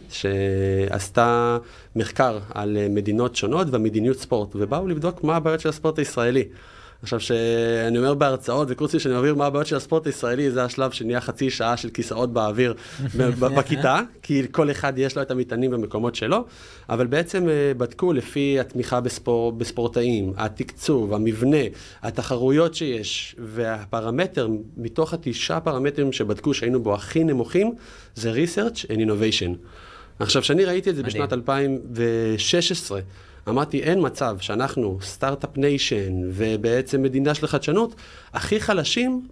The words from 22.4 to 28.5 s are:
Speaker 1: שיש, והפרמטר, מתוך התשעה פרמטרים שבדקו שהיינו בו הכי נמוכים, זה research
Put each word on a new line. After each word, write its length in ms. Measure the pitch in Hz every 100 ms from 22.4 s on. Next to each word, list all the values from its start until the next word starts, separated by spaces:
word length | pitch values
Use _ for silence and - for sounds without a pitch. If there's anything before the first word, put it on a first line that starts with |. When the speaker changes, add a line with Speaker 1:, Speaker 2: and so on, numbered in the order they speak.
| 127 143 165
Speaker 1:
שיש, 640 | 160 156 117 101 - - -
והפרמטר, 1120 | 117 110 113 110 101 117 110 127 185 156 113 110 107 -
מתוך 380 | 113 - 156
התשעה 460 | 165 143 113 - 165
פרמטרים 520 | 165 135 143 143 139
שבדקו 420 | 131 107 104 147
שהיינו 280 | 135 117 127
בו 120 | 107
הכי 300 | 101 - 160
נמוכים, 500 | 165 131 117 175 214 233 - - -
זה 180 | - 113
research 560 | 113 170